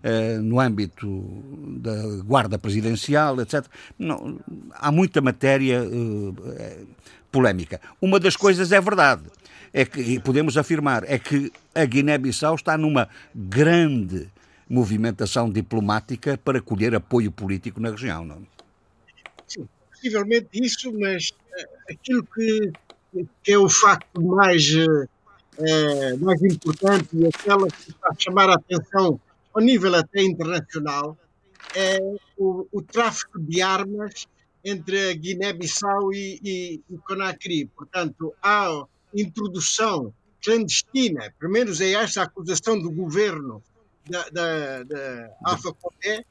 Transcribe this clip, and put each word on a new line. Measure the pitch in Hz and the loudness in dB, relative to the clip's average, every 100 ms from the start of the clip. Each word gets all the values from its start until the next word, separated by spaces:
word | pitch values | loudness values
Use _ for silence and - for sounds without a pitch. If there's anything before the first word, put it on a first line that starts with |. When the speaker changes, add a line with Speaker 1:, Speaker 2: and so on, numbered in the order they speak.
Speaker 1:
eh, | 117 113 113 110 | 0 -2 0 -2
no | 110 120 | 0 2
âmbito | 131 104 98 - 104 95 95 98 135 151 147 127 | 2 0 -4 -6 -8 -8 -10 -14 -16 -16 -14 -10
da | 117 107 107 101 | -6 -6 -6 -8
guarda | 98 135 107 98 | 0 0 2 -4
presidencial, | 110 104 110 113 - 147 151 127 | -2 -2 -2 -2 0 2 2 -2
et | 110 | -2
cetera. | 147 127 - - - | -4 -6 -20 -20 -8
Não, | - 139 - - - - - | -6 -6 -8 -14 -14 -16 -16
há | - 147 | -6 0
muita | 156 190 156 | 2 4 4
matéria, | 135 - 135 135 131 123 | 2 2 2 4 2 0
eh, | 117 117 117 104 101 92 90 - - - - - - - _ | 0 -4 -4 -4 -6 -8 -12 -12 -14 -16 -20 -20 -20 -20 _
polémica. | 135 123 92 82 90 - - | 2 4 2 -6 -12 -14 -2
Uma | 190 196 | 2 4
das | 180 - | 4 4
coisas | 202 180 180 | 4 4 4
é | 196 | 4
verdade, | 190 196 143 104 76 _ - - - | 4 4 4 4 -4 _ -20 -20 -6
é | - 127 | 0 0
que, | 143 | 0
e | 117 127 | -2 -2
podemos | 135 131 156 143 | 0 0 2 0
afirmar, | 139 160 143 120 92 | 0 0 0 -2 -2
é | 139 | -4
que | - 143 139 - _ | 0 -2 -2 -10 _
a | - | 0
Guiné-Bissau | 143 127 143 147 131 110 151 160 | 2 2 2 2 0 0 0 0
está | - 156 | -2 0
numa | 156 139 107 - - | 2 2 0 -6 -18
grande | - 95 113 156 170 160 127 92 90 85 _ _ _ _ | -12 -2 4 6 6 4 2 -2 -8 -10 _ _ _ _
movimentação | 123 107 107 113 101 104 127 117 | 0 2 0 -2 -2 -2 0 0
diplomática | 107 - 113 101 107 - 123 147 135 | -2 -2 -2 0 -2 -4 -6 -4 -2
para | - 131 | -2 -2
colher | - 104 110 | -2 -2 0
apoio | 113 - 123 107 | 0 0 0 0
político | - 98 98 113 101 | -4 -6 -6 -6 -8
na | 113 | -8
região, | 107 123 82 82 | -6 -8 -8 -10
não? | 76 98 - _ _ _ _ _ _ - - _ | -16 -20 -20 _ _ _ _ _ _ -20 -20 _
Speaker 2:
Sim, | - - _ _ | -16 -16 _ _
possivelmente | _ 254 214 202 233 - | _ -4 -2 2 0 0
isso, | 202 247 - 254 | -4 -4 -4 -8
mas, | 214 196 180 156 _ _ - | -4 -2 -2 -6 _ _ -16
eh, | - - - | -16 -20 -18
aquilo | 160 - 247 - | -16 -2 -2 -2
que, | 220 226 220 202 160 _ - _ 185 170 _ | -4 0 0 -2 -6 _ -20 _ -10 -10 _
que | - | 4
é | 202 | 6
o | 196 | 6
facto | - 208 180 - 175 | 6 6 4 0 -2
mais, | 175 190 196 170 143 | 2 4 6 6 4
eh, | 160 160 151 131 _ _ _ _ - | 4 4 2 0 _ _ _ _ -6
eh, | 156 156 151 143 135 127 | 0 2 2 0 0 0
mais | 180 170 | 2 4
importante | 190 156 165 151 196 196 156 | 4 2 -2 0 4 2 2
e | 160 165 | 2 2
aquela | - 202 202 190 | 2 2 4 2
que | - - | -2 -20
está | - 175 | -4 -4
a | 160 | -2
chamar | 185 185 226 | -2 4 4
a | 170 | 4
atenção | _ 175 - 196 185 131 _ _ _ | _ -6 0 2 2 0 _ _ _
ao | 220 | 2
nível | 226 240 185 | 4 4 4
até | 175 160 196 | 2 2 0
internacional | 190 170 165 175 156 160 147 143 147 156 _ _ _ _ - | 0 0 -4 -4 -6 -8 -4 -4 -6 -10 _ _ _ _ -10
é | 185 190 190 196 202 _ - | -2 0 0 -2 -8 _ -2
o, | 190 185 185 | 0 0 -6
o | 202 | -8
tráfico | 156 226 226 220 - 175 | -4 0 0 -2 -10 -10
de | 156 170 | -4 0
armas | 190 190 196 208 208 - - _ _ _ | 2 0 -2 -6 -8 -12 -20 _ _ _
entre | 196 196 156 196 190 | -8 -8 -4 -2 -2
a | |
Guiné-Bissau | 165 165 180 196 175 170 - 202 196 196 | -4 -6 -6 -6 -6 -6 -4 -2 0 -2
e, | 196 196 190 | -4 -8 -10
e, | 202 185 180 156 _ | -8 -8 -8 -12 _
e | 175 | -18
Conakry. | - 196 190 170 - 165 139 - | -10 -6 -6 -6 -6 -4 -6 -14
Portanto, | 147 185 165 - 160 - | -8 -6 -6 -6 -12 -4
há | 202 208 190 151 139 _ _ | 0 2 0 -4 -10 _ _
introdução | 208 196 214 208 175 - - 220 175 117 - _ _ | -4 -4 -4 -6 -4 -4 -2 0 -2 -6 -12 _ _
clandestina, | - 226 196 - - 262 240 143 107 _ | 0 0 2 -4 -2 0 0 -2 -8 _
pelo | 165 | -2
menos | 214 233 165 | 0 0 -2
é | 190 | 0
esta | 202 220 202 | 0 -2 -2
a | 175 | -4
acusação | - 165 170 - 220 | -6 -6 -4 -2 -2
do | 170 | -2
governo | 156 175 160 208 160 139 107 _ _ _ _ 147 | -6 -4 0 0 -2 -10 -14 _ _ _ _ -10
da, | 175 - | -10 -8
da, | 160 170 160 143 131 | -6 -4 -4 -6 -10
da | 127 147 135 120 113 - | -10 -10 -10 -12 -16 -8
Alpha | 170 175 156 | -4 -4 -6
Condé | - 175 _ 196 214 247 | -10 -14 _ -6 -6 -8